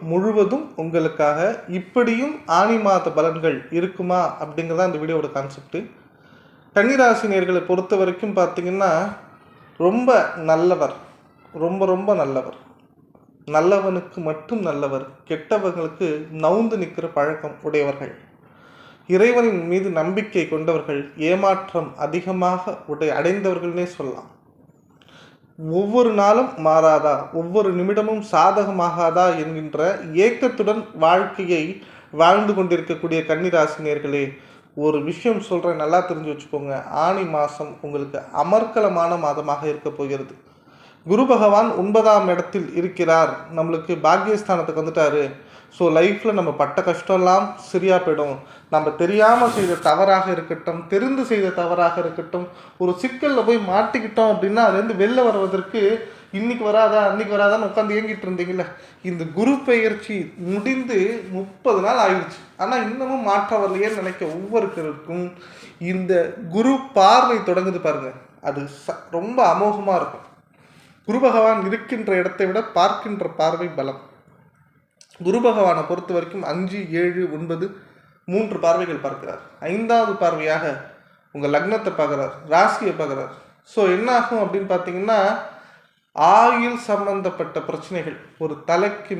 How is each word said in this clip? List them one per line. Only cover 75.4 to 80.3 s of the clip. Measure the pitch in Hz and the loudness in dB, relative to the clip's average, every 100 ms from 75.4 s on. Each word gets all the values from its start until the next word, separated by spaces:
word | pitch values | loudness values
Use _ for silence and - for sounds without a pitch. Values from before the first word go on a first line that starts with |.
பகவானை | 233 214 185 165 151 | 2 4 4 2 -2
பொறுத்த | 175 - | -4 -2
வரைக்கும் | 175 170 196 147 | -4 -4 -8 -6
அஞ்சு, | 165 185 202 175 165 | -4 -4 -6 -6 -2
ஏழு, | 180 175 180 | 0 0 -4
ஒன்பது | 151 165 165 196 - - _ _ _ - | -4 -6 -6 -6 -10 -20 _ _ _ -4
மூன்று | 190 214 180 | -2 -2 0
பார்வைகள் | 170 170 175 147 | 2 2 0 -4
பார்க்கிறார். | 135 - - 90 - - 151 | -6 -8 -12 -14 -16 -12 -6
ஐந்தாவது | 202 226 233 214 196 | -4 2 2 2 0
பார்வையாக | 175 | 0